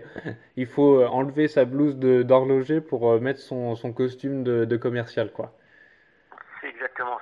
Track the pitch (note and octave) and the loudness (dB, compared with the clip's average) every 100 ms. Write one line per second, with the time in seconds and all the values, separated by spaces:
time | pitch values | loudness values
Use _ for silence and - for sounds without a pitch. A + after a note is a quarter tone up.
0 | - - D3 A#2 _ - B2 - C#3+ C3+ | -6 -14 -12 -14 _ -10 -6 2 6 6
1 | A#2+ B2+ C#3 C#3+ D3+ D3 B2 C3+ D3 C3 | 4 0 -2 0 0 2 0 2 -2 0
2 | B2+ B2+ B2 C3 C3 C3+ C3 D#3 D#3+ B2 | 2 4 6 4 4 0 0 -4 -2 -2
3 | A#2 A2+ B2+ C3+ - B2+ A#2+ A#2 B2 A#2 | 2 2 0 -6 -8 -8 -6 -8 -8 -4
4 | B2+ B2 C3+ C#3 B2 A#2+ A2+ A#2 B2+ A#2+ | -4 -4 -6 -4 -2 0 0 -2 -2 -4
5 | A#2 - G#2 - - _ _ _ _ _ | -6 -6 -6 -8 -14 _ _ _ _ _
6 | _ _ _ - - - C#3 - B2+ - | _ _ _ -20 -20 -16 -14 -12 -12 -8
7 | B2 A#2+ | -8 -8